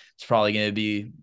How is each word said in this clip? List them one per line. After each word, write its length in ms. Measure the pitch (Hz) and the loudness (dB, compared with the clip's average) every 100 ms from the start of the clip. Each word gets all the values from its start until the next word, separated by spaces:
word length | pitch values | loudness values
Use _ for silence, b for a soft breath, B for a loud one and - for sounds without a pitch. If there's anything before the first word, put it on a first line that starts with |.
| b - | b -12
it's 100 | - | 0
probably 260 | 113 104 | 2 4
gonna 220 | 107 104 | 2 0
be, 380 | 104 107 104 104 - | 0 -2 -2 -6 -14